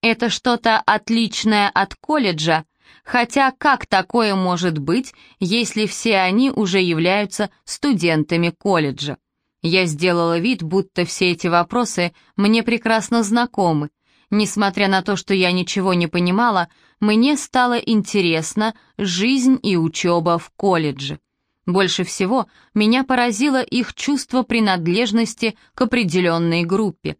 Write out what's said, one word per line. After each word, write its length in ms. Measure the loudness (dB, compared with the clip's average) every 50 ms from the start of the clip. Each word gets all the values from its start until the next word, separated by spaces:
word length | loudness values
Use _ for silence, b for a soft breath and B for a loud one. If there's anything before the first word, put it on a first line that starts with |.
Это 280 | 2 0 0 0 -2 -4
что-то 480 | -4 -2 _ -2 -2 2 2 2 2 2 2
отличное 840 | 2 0 0 0 -2 0 0 0 -2 -4 -2 0 0 2 2 2 2
от 260 | 2 0 -2 -2 -4
колледжа? 680 | _ -6 -2 -2 0 0 0 -2 -2 0 0 0 0 -2 b b b b b b b b
Хотя 480 | -4 -2 -2 -2 0 2 2 2 2 0 _
как 280 | 0 2 2 2 0
такое 500 | 0 0 0 0 0 0 0 2 2 2
может 420 | 0 0 0 0 0 0 -2 -2 -2
быть, 360 | -2 -2 -2 -2 -2 -4 b b b b b b
если 460 | -4 -2 0 0 0 -2 -2 -2 -4
все 320 | -4 -4 -4 -2 0 2 2
они 340 | 2 2 2 2 2 2
уже 300 | 0 0 -2 0 2 0
являются 680 | 2 2 0 0 0 0 0 0 -2 -4 -4 -6 -6 -6 b b b
студентами 840 | b -12 -4 0 0 0 2 2 2 2 2 0 0 0 0 0 -2
колледжа? 680 | -4 _ _ 0 0 0 0 -2 -4 -6 -8 -10 -10 -12 _ _ _ _ _ _ _ _
Я 240 | -4 0 0 2 2
сделала 520 | 0 -2 0 0 0 2 2 2 0 0 0
вид, 220 | 0 -2 -2 -2
будто 440 | -4 -2 -2 -2 -2 -2 _ -4 -4
все 260 | -4 -2 0 0 0
эти 160 | 0 0 -2 0
вопросы 680 | 2 2 0 0 0 -2 -2 -2 -2 -4 -4 -4 b b b b b
мне 280 | b 2 2 4 2 2
прекрасно 600 | 0 -2 -2 0 0 0 0 0 0 0 0 0
знакомы. 680 | 2 0 0 0 -2 _ 0 0 2 2 0 -2 -4 _ _ _ _ _ _ _ _
Несмотря 600 | 0 0 0 0 0 -2 -2 -2 0 0 0 2
на 120 | 2 0
то, 140 | 0 -2 -4
что 180 | -4 -2 -2 0
я 200 | 0 2 2 0
ничего 400 | -2 -2 -4 -4 -2 0 0 0
не 140 | 0 0 0
понимала, 600 | 0 0 0 0 0 0 0 0 0 0 -2 b b b b b b b
мне 380 | 0 2 4 4 4 2 0 -2
стало 380 | -4 -4 0 0 0 2 0
интересна 1000 | -2 -2 0 0 0 0 0 -2 0 0 2 0 -2 -4 -4 -4 -4 -4 -4 -4 b b b b b
жизнь 600 | -6 -4 -2 -2 0 0 0 2 4 2 2 2 2
и 140 | 0 0 0
учеба 600 | 0 -2 -2 -2 0 0 0 2 2 0 0 -2
в 140 | -2 -8 _ _
колледже. 640 | 0 0 2 2 0 -2 -4 -6 -8 -10 -10 -12 _ _ _ _ _ _ _ _ _
Больше 380 | -2 0 2 2 2 0 -4 -4
всего 440 | -6 -4 -4 -2 0 0 -2 -2 b b b b b b
меня 320 | 0 2 2 2 2 2
поразило 560 | 0 0 0 0 -2 0 0 0 0 0 0
их 320 | -2 -2 -2 -2 -2 -4 -6
чувство 500 | -8 -4 -2 -2 -2 -4 _ -2 -2 -2
принадлежности 1120 | 0 0 0 2 2 0 0 0 0 0 2 0 0 2 0 0 0 -4 -4 -4 -4 -4 b b b b
к 60 | -2
определенной 840 | -2 0 2 0 0 0 0 2 2 2 2 2 0 0 0 0 0
группе. 500 | 0 0 0 0 -2 -4 _ _ -10 -10 _